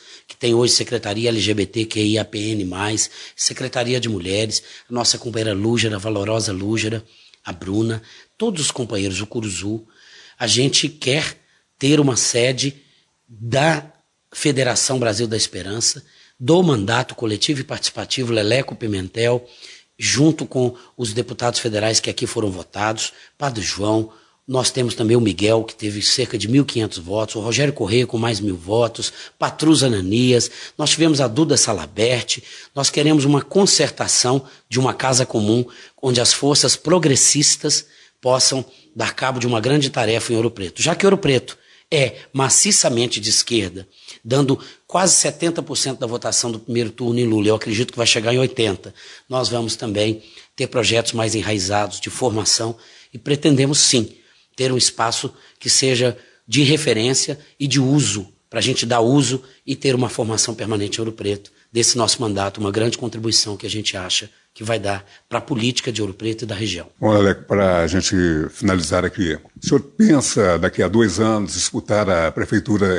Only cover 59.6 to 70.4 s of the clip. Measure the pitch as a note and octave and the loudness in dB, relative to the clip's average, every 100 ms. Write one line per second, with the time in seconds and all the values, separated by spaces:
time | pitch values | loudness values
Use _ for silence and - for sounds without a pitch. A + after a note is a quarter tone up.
59.6 | - C#3 C#3 B2+ A#2+ - A2 A2 - A2 | -8 -4 0 0 0 -2 -2 0 -2 -4
60.6 | G#2+ A2 G2+ - A2 A2 G2+ G2+ - _ | -4 -4 -4 -4 -6 -6 -6 -6 -8 _
61.6 | _ A#2 A2+ B2+ G#2+ - A2+ G2 G2 G#2 | _ 0 2 2 2 0 -2 -2 -2 -2
62.6 | G2+ G2+ A#2 - A#2 A2 A2 G#2 - G2+ | -2 0 0 -2 -6 -6 -2 0 -2 -6
63.6 | G#2+ G#2 G2+ G2 F2+ - G#2 _ _ - | -8 -6 -6 -6 -4 -6 -6 _ _ -10
64.6 | A2 A2+ G2 G2 - - - A#2 - B2+ | -4 -2 -2 -6 -8 -20 -8 -6 -4 -2
65.6 | A#2+ B2 - A2 G#2 F#2 A2 A2 A2 G2+ | -2 -2 -4 -4 -6 -6 -8 -6 -6 -6
66.6 | A2 F2 E2 - G#2+ G#2 G2 F#2 - G2+ | -6 -6 -10 -2 2 4 4 2 0 2
67.6 | F#2+ F2+ E2 F#2 - F#2+ F2 D#2 D#2 - | 4 4 2 0 0 2 2 0 -4 -4
68.6 | G2+ F#2 E2 F#2 F2+ - E2+ D2+ - - | 0 0 0 0 0 -2 -4 -4 -10 -12
69.6 | - C#3+ - - A3 D3 - - | 0 0 0 2 4 4 2 2